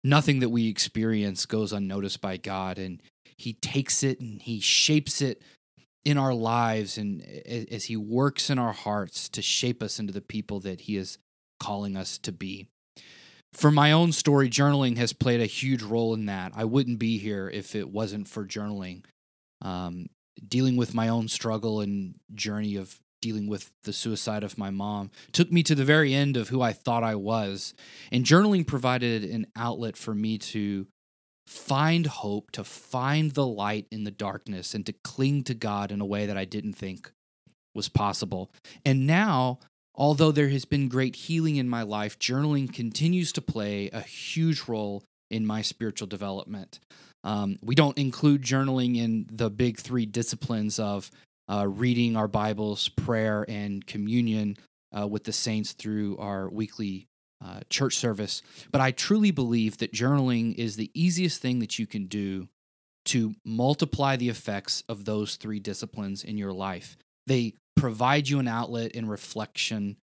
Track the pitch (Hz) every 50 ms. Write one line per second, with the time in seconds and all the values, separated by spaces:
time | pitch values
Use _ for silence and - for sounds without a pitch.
0 | - 135 143 151 147 156 143 131 127 117 120 117 113 110 101 - - - _ 110
1 | 110 113 110 107 104 101 95 - - - - 110 107 95 107 101 98 95 95 101
2 | 98 98 - - - 98 92 90 - 104 98 95 95 95 92 95 95 92 87 82
3 | _ _ _ _ _ - _ - - 120 110 _ - - - 143 135 - - -
4 | 135 135 127 - 127 113 107 104 - 120 117 104 - - - - - - 151 151
5 | 139 - - - 143 131 117 _ - - _ _ _ _ _ _ _ _ _ _
6 | _ 147 147 143 135 135 127 117 113 113 117 120 117 113 110 110 104 98 - 107
7 | 104 101 98 - - - - - - - 120 117 110 - 117 107 - - 113 110
8 | 104 104 117 123 139 143 139 - - - 143 127 120 117 104 - - 107 104 104
9 | 98 82 - - - - - 107 98 - - - - 123 120 - 113 101 - -
10 | 107 101 95 101 - - - 107 104 - 104 98 92 98 92 85 - - 104 98
11 | 92 - - _ _ _ _ _ _ _ _ _ - - 104 101 104 101 95 95
12 | 92 - - - - 117 90 - 98 95 95 98 95 _ _ _ _ _ _ -
13 | - - - - - - - - _ _ - - - 151 151 147 147 151 156 160
14 | 175 170 151 - - 151 143 139 139 123 113 131 143 143 143 139 135 127 117 117
15 | 120 110 - _ - 131 120 120 113 104 - - 131 135 135 120 110 104 113 117
16 | 117 113 113 110 107 101 98 95 92 95 - 104 110 110 120 135 131 123 120 107
17 | 113 113 117 101 101 107 104 98 95 92 - 101 95 - - 107 92 67 98 107
18 | 110 95 104 107 98 - - 113 101 92 - 107 104 104 104 98 95 90 90 92
19 | - _ _ _ _ _ _ _ _ _ _ _ - 98 90 90 90 87 87 87
20 | 87 - _ _ _ _ _ - 104 98 120 127 131 131 127 123 117 - - 113
21 | 113 113 113 117 113 110 - - - 117 110 107 107 113 107 107 104 101 101 98
22 | 95 90 - - _ - 110 107 - 110 104 104 107 104 101 98 92 - - -
23 | _ _ _ _ - 117 110 107 101 104 104 98 - - _ _ - 107 101 -
24 | - 117 110 - - 113 107 104 104 95 - - 101 98 98 98 101 104 104 101
25 | 98 98 _ - - _ - - 175 - 170 170 151 147 156 139 135 139 151 156
26 | 156 135 131 139 143 143 135 123 107 - 127 131 123 117 104 - - 127 117 117
27 | 117 113 110 101 98 104 113 113 107 98 98 95 - - - - - - - -
28 | - - - 123 127 107 147 180 208 214 202 185 160 - 143 131 120 127 127 127
29 | 123 120 117 110 104 78 107 113 104 - _ 110 117 120 117 - 117 110 95 -
30 | - 117 110 104 107 110 110 101 - - - 107 101 101 101 98 98 _ _ _
31 | _ _ _ _ _ _ _ _ _ - - - - - 139 135 151 160 165 170
32 | 165 147 - - - 104 101 104 - _ - - - - - - - - - 127
33 | 127 139 147 156 156 151 135 143 139 127 110 101 101 101 107 107 95 _ 113 107
34 | 104 104 101 - 104 95 98 101 _ 110 101 90 90 - - 107 95 - 104 _
35 | _ - - - 135 139 143 143 123 - 123 113 113 107 104 101 101 98 104 101
36 | 101 98 101 101 104 101 101 95 95 92 104 104 101 107 98 - 98 95 92 -
37 | - - _ _ _ _ _ _ _ _ _ _ _ _ _ - - - _ -
38 | 104 101 95 - 110 92 98 90 95 - _ _ _ - - - _ 139 135 135
39 | 131 143 165 185 214 214 160 127 127 127 127 - - _ _ _ _ _ _ -
40 | 139 147 151 135 160 156 147 147 147 139 139 135 - _ 151 143 139 127 123 131
41 | 131 127 - - - - 160 165 160 156 147 139 127 123 120 117 113 101 104 107
42 | 104 104 - _ - - 127 135 147 151 147 143 135 123 - - 120 113 107 -
43 | 147 165 180 180 170 151 - 156 - - - 113 104 104 104 101 101 - - 110
44 | - - - - - - - 160 165 165 156 - - - 117 110 107 104 101 101
45 | _ _ _ _ _ _ 110 110 110 107 107 110 110 - - _ 117 110 98 -
46 | 110 92 104 92 101 98 95 98 - - 107 101 92 _ - - _ _ - -
47 | - - _ _ - 90 107 104 104 98 98 - - 107 131 147 151 143 - 143
48 | 143 131 123 - - 147 143 139 131 117 135 135 135 139 131 131 123 123 120 117
49 | 117 113 113 110 - - 113 110 120 107 104 104 123 123 110 - - - 123 123
50 | 113 107 101 120 113 - - 110 - - 117 110 107 104 - - 110 101 101 98
51 | 92 - - - _ _ _ _ _ - 101 101 101 101 98 101 123 123 120 120
52 | 120 117 113 110 107 104 101 107 104 107 107 104 107 104 104 - - - _ -
53 | - - 117 110 110 107 107 104 107 - 110 104 104 104 98 98 98 - - 107
54 | 104 107 117 123 120 113 110 110 104 104 101 - _ _ _ _ _ _ - 104
55 | 104 101 104 104 - - 107 - - 117 107 107 104 - - - - 107 107 107
56 | 104 101 98 - 104 101 101 95 95 92 92 107 110 104 - - 110 101 95 95
57 | - _ _ _ _ _ _ _ - 90 92 101 - _ - - 139 131 - -
58 | - 120 107 98 104 95 - - _ - - - - - - 139 131 131 127 -
59 | - - 208 220 208 202 165 135 127 117 117 117 110 110 - - 117 - - 107
60 | 120 131 143 143 131 127 120 117 113 113 - - 117 113 101 110 107 - _ -
61 | 170 180 170 170 185 165 - - - 127 123 123 113 104 - - 110 - - 107
62 | 98 90 101 104 101 98 95 95 95 - _ _ _ _ _ _ _ _ _ _
63 | _ - - 123 110 110 104 _ _ - 113 113 123 135 147 - 170 143 - -
64 | 139 139 135 123 123 120 113 - - 117 101 98 - - - - - - 113 98
65 | 98 107 107 104 104 98 - - - 110 107 104 98 107 95 - - 104 - 110
66 | 104 98 98 98 - - 101 107 101 98 92 92 95 95 90 87 - - - _
67 | _ _ _ _ _ - 135 123 120 110 - _ _ _ _ - 135 123 110 107
68 | 123 127 143 151 147 135 143 139 131 120 113 117 120 - 120 117 117 113 - 117
69 | 110 107 104 98 - - - 110 107 - _ - - - 113 107 101 101 107 _
70 | _ _ _